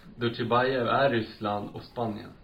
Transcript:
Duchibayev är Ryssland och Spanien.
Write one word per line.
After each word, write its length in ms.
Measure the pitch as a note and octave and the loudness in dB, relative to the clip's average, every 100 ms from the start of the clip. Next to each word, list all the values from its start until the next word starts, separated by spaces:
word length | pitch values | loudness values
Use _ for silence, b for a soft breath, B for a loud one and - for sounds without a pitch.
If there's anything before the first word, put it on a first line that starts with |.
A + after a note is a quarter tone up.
| B - | B -4
Duchibayev 720 | A#2+ A#2 A#2 A#2+ B2+ C3+ A#2 | -4 -2 2 4 4 2 2
är 220 | A#2 C#3 | 4 4
Ryssland 580 | A#2 G#2+ - G#2+ G#2 G2 | 2 -2 -4 -4 -2 -4
och 100 | - | -10
Spanien. 460 | - - A#2 G#2 - - | -12 -4 -4 -4 -10 -18